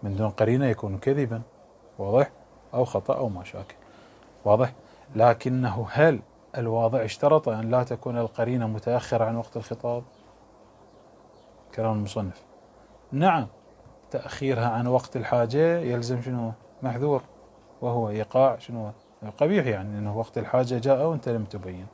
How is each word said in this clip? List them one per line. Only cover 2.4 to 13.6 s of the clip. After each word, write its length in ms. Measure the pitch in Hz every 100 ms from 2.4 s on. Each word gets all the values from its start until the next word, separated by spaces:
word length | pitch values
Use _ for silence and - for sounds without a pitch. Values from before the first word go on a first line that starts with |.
| - - -
أو 100 | 120
خطأ 320 | 123 101 95 135
أو 120 | 127
ما 160 | 95
شاكل، 300 | 92 98 98 - - - - - - -
واضح؟ 280 | 104 107 123 - - - - 107
لكنه 720 | 120 117 131 127 123 101 110
هل 300 | - 160 123 - - - -
الواضع 480 | 117 113 113 127
اشترط 440 | 110 - 143 156 151
أن 220 | 110 113
لا 120 | 123
تكون 360 | 123 120 - 120
القرينة 480 | 117 - 117 127 113
متأخرة 580 | 110 110 120 - 117
عن 120 | 110 117
وقت 200 | 113 117
الخطاب؟ 460 | 110 117 120 120 123 - - - - - - _ - - - - - - - - -
كلام 180 | - 110
المصنف: 500 | 107 101 - 98 - - - - - - - -
نعم، 340 | 135 180 165 107 -